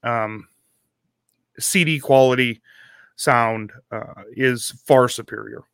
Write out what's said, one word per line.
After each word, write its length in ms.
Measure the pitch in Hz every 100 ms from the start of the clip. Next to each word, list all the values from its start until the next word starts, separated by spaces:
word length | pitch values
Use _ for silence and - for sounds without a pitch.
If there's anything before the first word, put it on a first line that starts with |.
Um, 460 | 117 117 110 110 - _ _ _ _ _ _ _ _ _ _ -
C 280 | - 190 165
D 140 | 151
quality 640 | - 135 131 127 123 113 _ - - _ _ _
sound, 560 | - 123 113 113 104 - _
uh, 320 | 110 113 - 104
is 380 | 123 131 123 - - -
far 220 | 135 123
superior. 560 | - 113 107 107 104 -